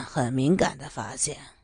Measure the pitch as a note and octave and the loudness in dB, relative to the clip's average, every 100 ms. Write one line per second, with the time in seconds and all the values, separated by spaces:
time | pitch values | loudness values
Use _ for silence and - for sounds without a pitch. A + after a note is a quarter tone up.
0 | C#3 D3+ A#2+ B2+ C#3 F#3 - - - - | 0 0 2 2 4 4 4 0 -10 -8
1 | G#2+ - - - - - | -6 -4 -4 -4 -14 -20